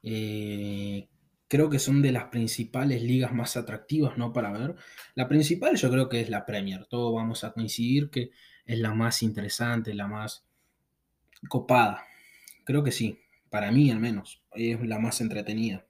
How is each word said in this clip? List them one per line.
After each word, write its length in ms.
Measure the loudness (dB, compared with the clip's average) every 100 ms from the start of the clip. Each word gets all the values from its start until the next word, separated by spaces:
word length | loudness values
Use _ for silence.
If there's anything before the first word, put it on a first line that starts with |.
Eh, 1080 | -6 -6 -4 -4 -6 -6 -6 -6 -6 -6 -10 _ _ _ _
creo 200 | 4 4
que 100 | 2
son 220 | 4 6
de 120 | 6
las 120 | 2 -2
principales 800 | -2 -2 -2 -4 0 0 0
ligas 300 | 2 2 2
más 240 | -2 -2 -4
atractivas, 600 | -6 -10 -2 2 2 0
¿no? 140 | -4
Para 220 | -4 -4
ver. 220 | -4 -6 -8 -16 -20 -14
La 140 | -4 2
principal 480 | 4 4 2 4 4
yo 160 | 4
creo 160 | 4 2
que 140 | 0
es 80 | -2
la 160 | -4 -4
Premier. 400 | -4 -4 -8 -6
Todos 280 | -4 -2
vamos 300 | 0 -2 -4
a 80 | -8
coincidir 580 | -6 -6 -2 2 2 0
que 220 | -4 -6 _ -20 -20 -6
es 140 | -2
la 140 | 0
más 280 | 2 2 2
interesante, 720 | 0 -2 -6 -4 -2 -2 -2
la 140 | -6 -6
más 380 | -6 -8 -12 _ _ _ _ _ _ _ _ _ _ -6
copada. 580 | -6 4 4 4 0 -12 -20 -20 -20 -20 -18
Creo 220 | -2 0 0
que 80 |
sí. 260 | 0 -4 -4 _ _ _
Para 200 | -4 4
mí, 180 | 6 6
al 80 | 4
menos, 460 | 0 -2 -8 -20 _
es 260 | -4 -2 -2
la 180 | -4 -2
más 220 | -2 -2
entretenida. 680 | -4 -4 -4 -2 -2 -4 _